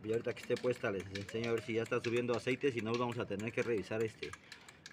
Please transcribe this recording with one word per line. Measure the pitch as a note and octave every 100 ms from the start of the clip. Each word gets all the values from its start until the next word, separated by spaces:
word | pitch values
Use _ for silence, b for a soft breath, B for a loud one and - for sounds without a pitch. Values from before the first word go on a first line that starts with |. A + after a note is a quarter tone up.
Y | G2+
ahorita | A#2 A#2
que | A2+
esté | - A#2+
puesta | B2+ B2 A#2+
les | G2 G2
enseño | F#2+ G2 A2+ A#2
a |
ver | A#2
si | A2
ya | A2+
está | A#2 B2
subiendo | A#2 A#2+ A#2+ A#2
aceite, | B2+ B2+ C#3+
si | A#2+
no | G#2+
vamos | A#2 B2 A#2
a | G2+
tener | G2 A2+
que | A#2+
revisar, | A2+ A2+ F#2 A2
este, | A2+ - - - B B B B -